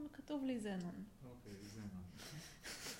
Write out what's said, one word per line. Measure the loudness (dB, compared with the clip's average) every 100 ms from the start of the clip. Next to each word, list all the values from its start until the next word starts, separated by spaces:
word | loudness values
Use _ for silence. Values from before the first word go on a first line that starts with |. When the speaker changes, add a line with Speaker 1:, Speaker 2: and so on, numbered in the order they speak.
| 0
Speaker 1:
כתוב | -2 2 4
לי | 6 6
זנון. | 6 4 2 0 -4 -6
Speaker 2:
אוקיי, | -8 -8 -8 -6
זנון. | -6 -2 -2
Speaker 1:
<laughs> | -2 -4 -6 -4 -4 -6 -6 -4 -2 -2 -2